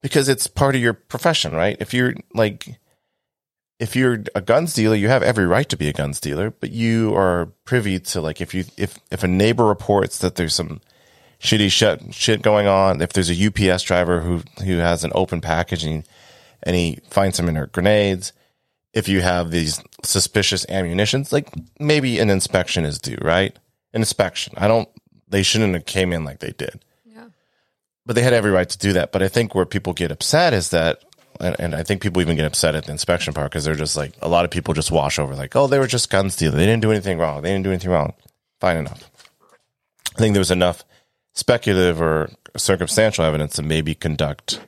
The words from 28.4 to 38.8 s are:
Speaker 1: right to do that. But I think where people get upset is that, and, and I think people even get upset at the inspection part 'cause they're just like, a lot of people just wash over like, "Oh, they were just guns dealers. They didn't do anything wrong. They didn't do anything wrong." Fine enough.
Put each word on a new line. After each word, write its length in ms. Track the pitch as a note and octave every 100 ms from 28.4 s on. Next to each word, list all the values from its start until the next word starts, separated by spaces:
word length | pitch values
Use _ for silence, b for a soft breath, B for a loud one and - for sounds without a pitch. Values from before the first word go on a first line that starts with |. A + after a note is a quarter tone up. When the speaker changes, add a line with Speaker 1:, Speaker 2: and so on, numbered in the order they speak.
| G#2
Speaker 1:
right 160 | F#2+ F2+
to 80 | -
do 160 | G2+
that. 180 | F2+ -
But 100 | G2
I 60 | F#2+
think 260 | - A2
where 120 | G2 F2+
people 260 | G2 F#2
get 180 | E2+ E2+
upset 420 | D#2 - D3+ F3
is 160 | A2 E2
that, 320 | E2+ E2 - _ _ _ -
and, 160 | F2+ -
and 160 | E2+
I 80 | D#2+
think 180 | D#2+ G2
people 220 | G#2 F2
even 140 | E2 D#2+
get 100 | D#2
upset 280 | - D#2+
at 120 | D#2 D2+
the 60 |
inspection 420 | D2 - F2 -
part 160 | D2 C#2+
'cause 120 | D#2+
they're 100 | D2
just 220 | D#2 D2+ -
like, 180 | C#2+ -
a 60 | E2
lot 160 | E2+ E2+
of 40 |
people 220 | F2 D#2
just 180 | D2+ -
wash 260 | E2 C#2+ -
over 160 | C#2+
like, 200 | C2+ C2+ -
"Oh, 100 | C#3
they 120 | C#3
were 80 | C3
just 220 | A#2+ -
guns 280 | G2 G2 -
dealers. 180 | D#2+
They 100 | C#2+
didn't 160 | F#2+ A2+
do 100 | A2
anything 260 | G#2+ F#2+ E2+
wrong. 240 | E2 D2
They 80 | D#2+
didn't 140 | G2
do 60 | F#2+
anything 200 | F#2 F2+
wrong." 240 | F2 D2 - _ _ _ _
Fine 160 | F#2
enough. 320 | E2